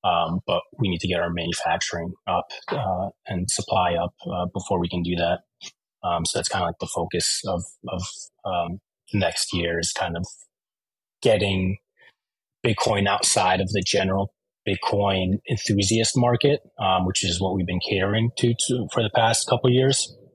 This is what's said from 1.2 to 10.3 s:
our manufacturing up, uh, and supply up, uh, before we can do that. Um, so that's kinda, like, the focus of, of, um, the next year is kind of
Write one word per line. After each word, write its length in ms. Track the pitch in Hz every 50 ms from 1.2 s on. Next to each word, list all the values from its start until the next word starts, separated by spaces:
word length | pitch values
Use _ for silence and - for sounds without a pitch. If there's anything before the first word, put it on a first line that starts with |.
our 100 | 87 85
manufacturing 840 | 85 87 85 82 85 - - 82 85 - - - - 85 82 - 85 _ _
up, 200 | - 90 87 - - - - - -
uh, 400 | - 143 120 - 90 90 95 98 - _ _
and 240 | - 98 90 90 104
supply 460 | - - - - 95 95 90 87 85
up, 180 | 82 87 90 _ _ - 87
uh, 140 | 90 87 90
before 320 | 90 _ 95 92 - 101 90
we 100 | 87 87
can 140 | 90 87
do 140 | 85 85 87
that. 240 | 85 87 - - - _ _ _ _ - - _ _ _ _ _ _
Um, 220 | - 90 87 82 82
so 140 | - - 95
that's 100 | - -
kinda, 180 | - 95 87
like, 120 | 85 85 _
the 80 | 92 - -
focus 480 | 87 85 82 - 87 - - - - -
of, 180 | 110 110 87 92 - - _ - 95
of, 140 | 95 90 92 - - - - - _ _ _
um, 360 | 98 92 87 85 85 90 101 _ _ _ _ _ -
the 60 | - 104
next 340 | 92 85 - - - -
year 260 | - 87 85 85 85 85
is 140 | 82 -
kind 240 | - - 85 85 82
of 80 | 85 92 -